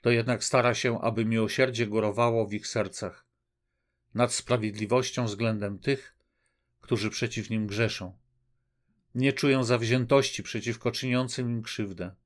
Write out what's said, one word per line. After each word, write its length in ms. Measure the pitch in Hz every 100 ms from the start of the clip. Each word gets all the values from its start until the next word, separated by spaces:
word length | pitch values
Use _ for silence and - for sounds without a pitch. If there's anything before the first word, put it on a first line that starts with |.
to 80 | 120
jednak 340 | 120 113 117
stara 300 | - 135 120
się, 280 | 113 127 117
aby 240 | 113 110 113
miłosierdzie 640 | 113 107 - 131 117 113
górowało 600 | 107 107 101 120 117 104
w 60 |
ich 140 | 107 -
sercach 600 | 117 98 - 95 - _ _ _ _ _ _ _ _ _
nad 200 | 107 120
sprawiedliwością 920 | - - 120 107 101 104 123 131 - 117
względem 540 | 101 113 107 101 101
tych, 360 | - 135 - _ _ _ _ _ _ _
którzy 280 | - 113 107
przeciw 400 | - 120 113 104
nim 180 | 110 104
grzeszą. 500 | 101 110 - 90 - _ _ _ _ _ _ _ _ _ 120
Nie 180 | 135
czują 300 | 139 143 135
zawziętości 800 | 117 123 113 127 120 139 135 -
przeciwko 480 | - 113 117 113 123
czyniącym 580 | 110 131 123 127 - 123
im 120 | 117
krzywdę. 540 | 110 - 104 90 87 87